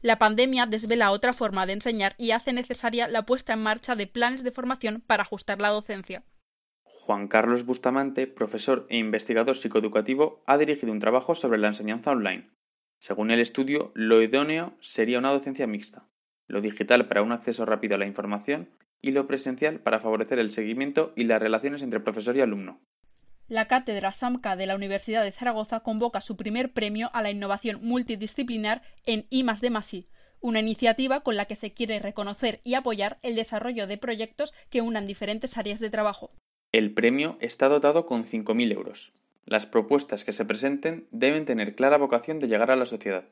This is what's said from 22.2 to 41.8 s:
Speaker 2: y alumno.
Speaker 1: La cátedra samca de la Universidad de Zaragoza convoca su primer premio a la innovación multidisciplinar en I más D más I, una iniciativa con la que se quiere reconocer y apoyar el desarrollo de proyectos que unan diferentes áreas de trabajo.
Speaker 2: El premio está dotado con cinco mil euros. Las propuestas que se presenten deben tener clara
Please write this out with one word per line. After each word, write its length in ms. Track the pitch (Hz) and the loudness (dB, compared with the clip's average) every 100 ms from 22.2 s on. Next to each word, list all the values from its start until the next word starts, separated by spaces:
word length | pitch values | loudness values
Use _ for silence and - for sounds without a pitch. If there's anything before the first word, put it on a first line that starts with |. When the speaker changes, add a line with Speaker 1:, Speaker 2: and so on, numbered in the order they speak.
| 107 127 | -2 2
Speaker 2:
y 40 | |
alumno. 380 | 123 104 92 - _ _ _ - - - - | 2 0 -10 -16 _ _ _ -20 -20 -20 -6
Speaker 1:
La 180 | 220 220 | -4 2
cátedra 460 | 262 254 202 190 | 0 0 -4 -4
samca 420 | - 247 247 220 | -2 -4 -4 -4
de 120 | 185 190 | -4 -2
la 100 | 196 | -4
Universidad 480 | 196 196 - 220 | -2 -6 -2 0
de 80 | 202 | 0
Zaragoza 480 | - 247 220 214 226 | -2 -4 -2 -4 -6
convoca 400 | - 214 240 208 | -4 -2 -2 -4
su 160 | - 196 | -8 -8
primer 360 | 208 226 262 | -4 -2 -2
premio 380 | 254 208 208 233 | -2 -2 -2 -4
a 80 | 233 | -2
la 120 | 208 | -2
innovación 480 | 208 202 202 226 202 | -4 -2 -2 -2 -4
multidisciplinar 1000 | 233 247 240 214 214 - 247 226 214 233 - - | -2 -2 -2 -6 -6 -4 -4 -2 -2 -2 -4 -10
en 220 | - 220 - | -2 -2 0
I 140 | 262 | 0
más 180 | 254 208 | 0 0
D 100 | 247 | 0
más 220 | 220 202 | 0 -4
I, 140 | 190 - - - _ | -10 -14 -20 -20 _
una 200 | 240 220 | -2 0
iniciativa 640 | 214 214 240 220 262 269 | 0 2 2 2 2 0
con 120 | 269 | 0
la 120 | 214 208 | -2 -4
que 100 | 208 | -8
se 160 | 214 | -12
quiere 260 | - 226 214 | -8 -4 -4
reconocer 600 | 202 208 202 202 240 - | -6 -6 -8 -2 -4 -4
y 120 | - | -2
apoyar 440 | 254 269 214 202 - | 0 0 -2 -2 -4
el 120 | 254 | -6
desarrollo 540 | 226 220 214 240 233 196 | -4 -4 -4 -4 -4 -6
de 100 | 208 | -6
proyectos 560 | 247 226 220 - 294 - - | -6 -6 -6 -6 -8 -8 -4
que 120 | 247 | -2
unan 260 | 233 220 196 | -2 -4 -6
diferentes 500 | 202 202 214 254 - | -8 -6 -4 -6 -6
áreas 220 | 208 208 | -6 -6
de 100 | 220 | -4
trabajo. 400 | 214 208 196 - - _ _ _ | 0 -2 -2 -14 -20 _ _ _
Speaker 2:
El 240 | 113 107 | 2 2
premio 440 | 107 117 135 151 - | 4 4 4 -2 -4
está 280 | 117 - 135 | -8 2 4
dotado 380 | 147 143 160 170 | 6 6 4 2
con 160 | 120 | -4
cinco 320 | 113 113 107 | -2 -6 0
mil 160 | 113 120 | 2 2
euros. 420 | 104 - - - _ _ _ - | 0 -6 -14 -20 _ _ _ -2
Las 200 | 110 107 | -2 2
propuestas 580 | 117 110 143 139 104 | 0 4 2 2 -6
que 80 | - | -6
se 120 | 104 | -6
presenten 640 | 107 110 135 143 160 165 - | -4 0 0 0 -2 -6 -10
deben 340 | 117 131 156 | 0 2 2
tener 300 | 147 117 104 | 0 -2 -2
clara 240 | 104 | 2